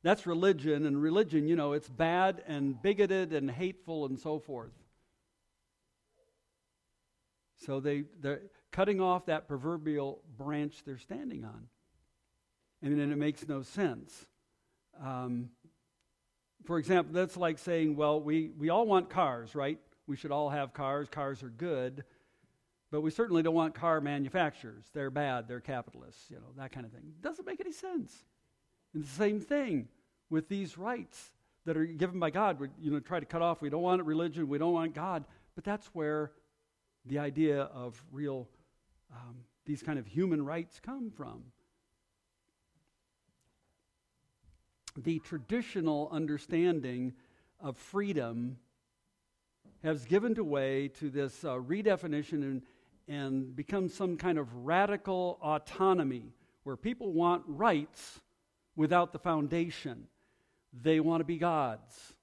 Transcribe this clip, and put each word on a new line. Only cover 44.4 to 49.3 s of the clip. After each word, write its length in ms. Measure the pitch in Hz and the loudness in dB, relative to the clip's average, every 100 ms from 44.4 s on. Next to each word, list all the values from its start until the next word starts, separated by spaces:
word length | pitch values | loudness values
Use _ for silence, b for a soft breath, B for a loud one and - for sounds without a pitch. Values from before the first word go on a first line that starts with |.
| - _ _ _ - - | -20 _ _ _ -16 -6
The 220 | 127 160 | -2 -2
traditional 880 | - 165 120 226 226 202 160 147 151 | -2 -8 -2 -2 -2 -2 0 0 -2
understanding 1000 | 160 156 147 - 165 175 165 127 123 127 127 b b b b | -2 -2 -4 -2 2 4 2 -2 -4 -4 -6 b b b b
of 160 | 139 123 | -10 -10
freedom 800 | - 196 202 160 117 117 120 131 _ _ _ _ _ _ _ | -4 -2 0 0 -2 -2 -4 -8 _ _ _ _ _ _ _